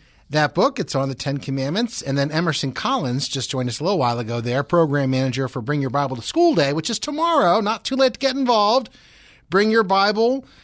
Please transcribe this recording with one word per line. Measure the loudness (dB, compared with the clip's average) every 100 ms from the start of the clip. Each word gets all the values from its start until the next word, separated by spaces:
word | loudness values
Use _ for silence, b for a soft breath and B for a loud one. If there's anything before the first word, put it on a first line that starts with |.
| b b -4
that | 0 0
book. | 2 0 0
It's | -4
on | -2 -2
the |
Ten | -4 -4 -4
Commandments. | -4 -4 -2 -2 -4 -4
And | -4 -2
then | 0
Emerson | -2 -2 -2 -4
Collins | -4 -2 -2 -2 -2 -4
just | -6 -4
joined | -4 -4
us | -4
a |
little | -2 0
while | 0 0
ago | -4 -4
there, | -2 -2
program | 2 2 2 2 2
manager | 0 0 -2 -4
for | -4
Bring | -4 -2
Your | -2
Bible | -2 -2 -4
to |
School | -4 2 4
Day, | 4 2
which | 0 -4
is | -6
tomorrow. | -6 -2 2 4 4 4
Not | 0 -4
too | -4 0
late | 0
to | 0
get | -2 0
involved. | 2 4 4 2 -2 b b b b b _
Bring | 2 4
Your | 2
Bible | 2 2 2 2 2 0 b b